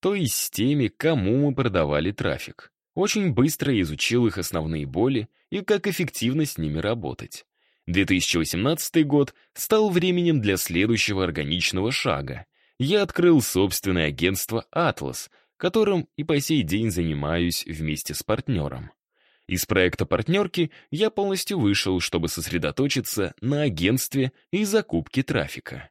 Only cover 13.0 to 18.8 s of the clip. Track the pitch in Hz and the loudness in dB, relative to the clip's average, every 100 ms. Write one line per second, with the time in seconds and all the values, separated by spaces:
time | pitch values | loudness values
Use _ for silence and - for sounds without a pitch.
13 | 202 - 175 160 110 92 98 - 98 90 | 0 4 6 6 4 2 0 0 -2 0
14 | 78 67 87 98 - 113 - - 170 98 | 0 0 0 0 -4 -6 -4 -2 0 -2
15 | 69 - - _ _ _ 180 220 214 185 | -6 -8 -12 _ _ _ -2 2 2 2
16 | 160 - 151 151 139 156 87 95 113 90 | -2 -8 0 0 2 0 2 0 0 0
17 | 82 73 73 85 87 82 - 80 80 76 | 0 0 0 0 0 -2 -6 -6 -4 -4
18 | - 76 - 110 - 110 71 64 | -6 -8 -4 -4 0 -2 -2 -6